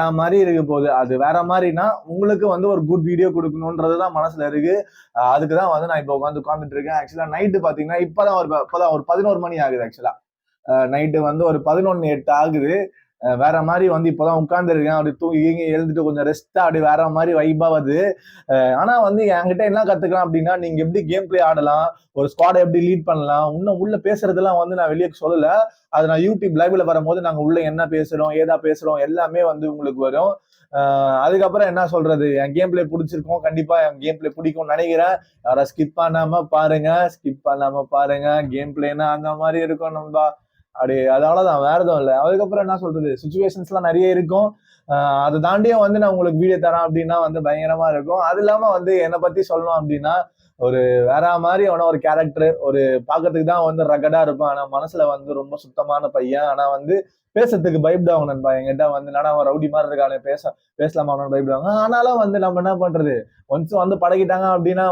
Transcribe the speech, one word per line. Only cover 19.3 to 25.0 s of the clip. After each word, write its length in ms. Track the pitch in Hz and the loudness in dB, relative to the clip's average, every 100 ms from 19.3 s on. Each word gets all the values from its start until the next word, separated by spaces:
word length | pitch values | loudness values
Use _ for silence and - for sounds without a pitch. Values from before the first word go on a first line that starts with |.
| 175 180 180 | 2 0 0
என்ன 160 | 214 208 | 0 0
கத்துக்கலாம் 420 | 196 175 175 185 | 2 0 0 0
அப்படின்னா, 300 | 175 165 160 180 | 0 0 0 -2
நீங்க 200 | 170 156 | -2 -2
எப்படி 220 | 160 196 160 | -2 -2 -2
கேம் 200 | 185 185 | -4 0
பிளே 140 | 185 | 2
ஆடலாம், 420 | 160 156 147 151 165 - _ | 2 2 2 2 0 -4 _
ஒரு 160 | 139 139 | -4 -4
ஸ்குவாடை 320 | - 175 180 | 2 4 4
எப்படி 200 | 175 170 | 4 2
லீட் 220 | 175 180 | 2 0
பண்ணலாம், 440 | 160 156 143 147 151 | 0 -2 0 0 0
இன்னும் 280 | 156 202 180 | -2 -2 -2
உள்ள 160 | 202 208 | -2 -2
பேசுறதெல்லாம் 600 | 196 208 196 185 190 175 | -2 0 0 0 2 2
வந்து 180 | 175 185 | 0 -2
நான் 120 | 160 | -2
வெளியே 220 | 160 | 0